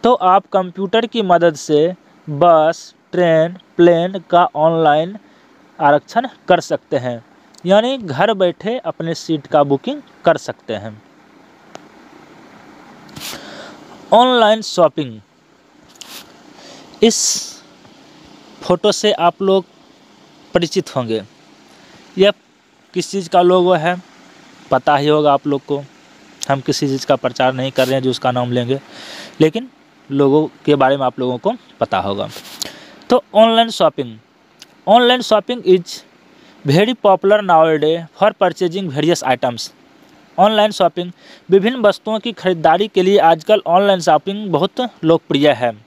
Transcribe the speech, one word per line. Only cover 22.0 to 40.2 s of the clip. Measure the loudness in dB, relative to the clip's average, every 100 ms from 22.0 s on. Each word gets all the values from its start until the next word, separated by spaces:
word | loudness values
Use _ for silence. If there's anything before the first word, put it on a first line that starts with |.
| -16 0
यह | 0 0 _ _ _ _ _
किस | -8 -6
चीज़ | -8 -2
का | 2
लोगो | 4 2 2
है? | 0 0 -6 -12 -20 -20 -20 -20 -20 -4
पता | -2 0 0
ही | 2
होगा | 2 2
आप | 0 -2
लोग | -6 -4
को, | -8 -8 _ _ _ -20 -16
हम | -6 -6
किसी | -4 -4 -4
चीज़ | -4 0
का | 0
प्रचार | 0 -2 -2
नहीं | -2 -6
कर | -2 -2
रहे | 0
हैं |
जो | -2
उसका | -2 -2
नाम | -2 -2
लेंगे, | -2 -2 -6 -8 -20 -20 -18 -20 0
लेकिन | 0 0 -10 _ _ _ _
लोगों | 0 2 2 0 -6 -2
के | 2
बारे | 2 0
में | -2
आप | -4
लोगों | -6 -4
को | -6 -6 _ _
पता | -4 -4
होगा। | -4 -6 -8 -12 -20 -16 -16 -16 -20 -20 -2
तो | -2 0 2
online | 4 4 0
shopping, | 0 -2 -2 -10 -12 _ _ _ _ -20 _ 2
Online | 4 4 0
shopping | 0 0 0 -6 0
is | 0 0 -18 _ _ _ _ _ _ 0
very | 2 0 0
popular | 2 2 4 2
nowadays | 4 2 4 2 0 -2 -6
for | -2 -2 2
purchasing | -2 0 -4 -4 -6
various | -2 -2 0 -2
items। | -2 -2 -6 -14 _ _ _ _ _